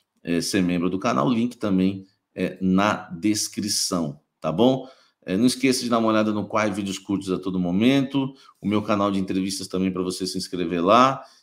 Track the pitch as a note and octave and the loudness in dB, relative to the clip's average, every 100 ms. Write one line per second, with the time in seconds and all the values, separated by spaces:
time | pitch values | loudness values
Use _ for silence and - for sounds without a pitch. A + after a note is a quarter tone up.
0 | _ _ - E2+ D#2+ G#2 F2+ F2 F2+ - | _ _ -4 -2 0 0 0 0 0 -2
1 | A#2+ B2+ C#3+ A2+ A#2+ - G#2+ F#2 F#2+ G2 | -2 0 2 0 -2 -2 0 2 2 0
2 | - _ _ - F#2 - F#2+ F#2 G#2 - | -10 _ _ -6 -6 -2 2 4 4 0
3 | - E2+ G#2 G#2 - - A#2 G#2 - F2+ | -4 -4 -2 0 -4 -6 -4 -2 -2 -2
4 | D#2 C#2+ _ _ D#2+ D#2+ B2 C3 - - | -4 -8 _ _ -4 4 4 4 -4 -18
5 | _ _ - F#2+ B2 B2 C#3 B2+ A#2+ A#2 | _ _ -4 0 2 2 0 0 0 0
6 | A2 A2 G#2+ G#2+ F#2 G#2+ G#2+ G2+ G2 F#2 | 2 2 2 -2 -2 -2 -2 -2 -6 -6
7 | - G2 F#2+ F#2 G2 F#2 F2+ F#2 A#2+ C#3 | -4 -4 -2 -4 -2 -2 0 2 4 2
8 | C3+ C#3+ C3+ - - _ G2+ G#2 G#2 G#2 | 0 -2 -4 -8 -20 _ -2 -2 0 0
9 | G2+ G2 F#2 F#2+ F#2+ G2 F#2+ F#2 F#2+ F#2 | 0 0 -2 -2 -2 -6 -6 -2 -2 -2
10 | F#2 F2+ F#2 F#2 - F2+ E2+ F2 E2+ A#2 | -4 -4 -6 -6 -6 -6 -4 0 4 6
11 | C3 C3+ - _ | 6 2 -8 _